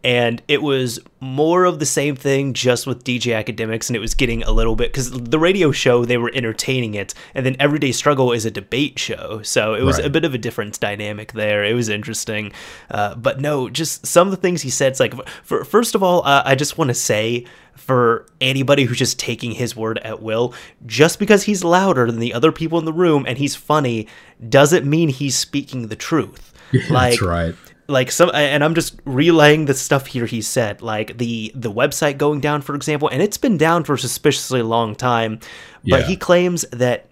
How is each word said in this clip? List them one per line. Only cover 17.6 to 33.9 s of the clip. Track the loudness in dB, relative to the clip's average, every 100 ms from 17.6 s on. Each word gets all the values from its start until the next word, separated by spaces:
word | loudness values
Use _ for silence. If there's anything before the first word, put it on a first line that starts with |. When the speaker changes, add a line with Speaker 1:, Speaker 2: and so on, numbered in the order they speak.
| _ -16
Speaker 1:
for | 0 2 4 2 -4 _
anybody | 0 0 4 4 4
who's | 0
just | -2 -2
taking | -6 -6 -6
his | -4 -6 -4
word | -6 -6
at | -8 -10
will, | -4 0 -2 -4 -20 _ -8
just | 4 4 4
because | 4 4
he's | 4 -2
louder | 2 4 4 2 2
than | 0
the | -4
other | 2 2
people | 2 -2 -2
in | -2
the |
room | 0 2 2 0
and | -4
he's | -4 -6
funny | 0 0 2 -2 -6 -16 -20 _ 2
doesn't | 4 6 4 2
mean | 0 0
he's | -2 -4 -4
speaking | -4 -6 -6 -10 -10
the | -10
truth. | -2 -2 -2 -10 -20 -20
Speaker 2:
<laughs> | -2
Yeah, | -2
that's | 2
Speaker 1:
Like, | 2 2 2
Speaker 2:
right. | 0 0 -2 -6 -18 _ -2
Speaker 1:
like, | 0 0
some, | 4 4
and | 4 2 2
I'm | 2
just | 0 -4 -10 -4
relaying | 2 4 8 8 6 2
the | -2
stuff | 0 -2 0
here | -6 -4
he | -4
said, | -4 -2 -2 -4
like, | -6 -6 -6 -6
the, | -4 -4 -6 -8
the | -6
website | -2 -2 0 -2 0
going | 0 0
down, | -2 -2
for | -4 -6
example, | -4 -2 -2
and | 0
it's | -2 0
been | 0 2
down | 2 2
for | 0